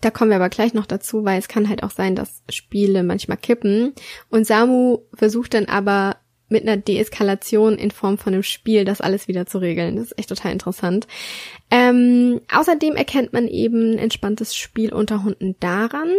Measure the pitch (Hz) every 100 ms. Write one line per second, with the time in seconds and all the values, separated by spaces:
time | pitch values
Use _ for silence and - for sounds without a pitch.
0 | 226 - 220 196 180 - 226 214 202 196
1 | - 220 202 185 - 214 208 202 202 -
2 | 190 185 - - - - - 202 202 190
3 | 180 190 - 190 - 233 202 208 262 -
4 | - - - 226 220 214 240 254 254 233
5 | - - 214 226 247 220 202 202 196 202
6 | 196 - _ _ - 214 220 202 208 208
7 | 214 - 202 196 - 214 220 214 208 -
8 | 196 208 202 190 - - 226 214 190 202
9 | 190 202 - 185 202 190 180 170 170 202
10 | 233 - - 190 190 185 - - 175 190
11 | - - - - - - _ 247 247 247
12 | 247 247 247 240 - - 320 311 311 -
13 | 269 277 233 240 233 - 226 226 226 226
14 | 226 - 202 214 - - - 226 220 -
15 | 214 208 202 - 190 185 180 190 226 285
16 | 330